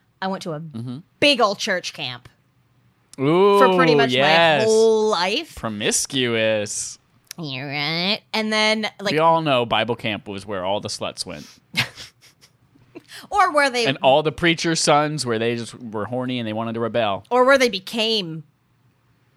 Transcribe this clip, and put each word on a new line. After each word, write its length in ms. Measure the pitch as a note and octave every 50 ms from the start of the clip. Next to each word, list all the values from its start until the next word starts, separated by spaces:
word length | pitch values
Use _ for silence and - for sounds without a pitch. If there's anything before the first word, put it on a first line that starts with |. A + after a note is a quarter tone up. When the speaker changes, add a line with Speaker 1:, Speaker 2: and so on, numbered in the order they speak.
| _ _ _ _
Speaker 1:
I 60 | F#3+
went 160 | F#3+ F#3+ F#3
to 100 | - F#3
a 80 | D#3 D3+
Speaker 2:
Mm-hmm. 380 | E3 D#3+ C#3+ A2+ A#2+ B2+ B2 C#3+ - _ _ _
Speaker 1:
big 200 | - D4 C#4+ A#3
old 180 | A#3 G3 G3+ -
church 320 | - A3+ F#3+ F3+ - - -
camp 340 | - D3 B2+ B2 A#2+ - - _ _ _ _ _ _ _ _ _ _ _ _ _ _ _ _ - -
Speaker 2:
Ooh, 380 | C3 C#3+ E3 F3+ G3 G3+ G3+ D4+
Speaker 1:
for 160 | F#3+ F#3+ F#3
pretty 180 | - E3+ D#3+ D3+
much 160 | C#3+ C#3 B2+
Speaker 2:
yes. 520 | B2 B2+ C#3 D3+ D#3+ E3 E3+ E3 D3+ C#3+
Speaker 1:
my 20 | -
whole 440 | A3 A3 A3 A3+ A3 A3 A3 G#3+ G#3+
life. 460 | G#3+ E3+ F3+ F#3+ G#3+ D4+ E4+ - -
Speaker 2:
Promiscuous. 1400 | - - A2+ G#2+ G#2 A2+ F3 - - - - - C3+ B2+ A#2+ A#2 A2+ A2 A2 A2 G#2+ G#2 G2+ - - - - - - _ _ _ _ _ - - -
Speaker 1:
You're 300 | D#3+ C#3+ C3 B2+ C#3 C#3
right. 520 | C#3 D3 C#3+ D3+ D#3+ E3+ F3 G3 A3 A3+ - _
And 200 | - A3 A3 G#3+
then, 360 | A3 A3 G#3+ G#3+ A3 A3 G#3+ - - -
like, 120 | G3+ G#3
Speaker 2:
We 60 | C#3+ D3+
all 200 | D#3+ E3 E3 E3
know 220 | D#3+ D3+ C3 B2 A#2+
Bible 300 | A2+ A2 G#2+ A2+ A2+ A#2
camp 300 | - - A2+ G#2 E2+ - G#2+
was 160 | G2 G2 G2
where 200 | G2+ G#2 F#2 F2+
all 160 | F#2+ G2+ G#2+
the 80 | G#2 G#2
sluts 360 | - - A2 F2 - - -
went. 220 | F#2 E2+ D2+ - - - _ _ _ -
Speaker 1:
<laughs> 120 | - B2 - - - - - _ _ _ _ _ _ _ _ _ _ _ _ _ _ _ _ - - - _ - - - -
Or 220 | G4 G#4 F#4+ F#4
where 180 | D4+ D4 C#4+ C#4
they 160 | A#3+ B3 A3+
Speaker 2:
And 100 | - - -
all 200 | - C3+ C3 D3+
the 100 | D3+ D#3
preacher's 480 | C#3 - F3 E3+ E3 - - E3+ D#3+ -
sons, 440 | - E3+ D3+ D3 D3+ D3+ D3+ D3 B2
where 140 | B2 A2+ A2
they 180 | A2+ A#2 A#2+
just 180 | A#2 A2+ - -
were 300 | A#2 B2 A2+ G#2 G#2+ G2+
horny 320 | G#2 B2 B2+ B2+ B2+ B2+ B2
and 80 | A#2
they 60 | G#2+
wanted 220 | G#2+ A2 A2+ A#2 A2+
to 60 | A2+
rebel. 440 | A#2 A2 G#2+ A#2+ A2+ G#2 G2 F#2+ - _
Speaker 1:
Or 140 | A#3+ B3+ B3+
where 120 | C4 C#4 C4
they 100 | C4 A#3+
became, 760 | F#3+ F#3 F#3+ - - A#3 A3 A3+ A3+ G#3+ F#3 D#3+ D#3+ D#3+ - _ _ _ _ _ _ _ _ _ _ _ _ _ _ _ _ _ _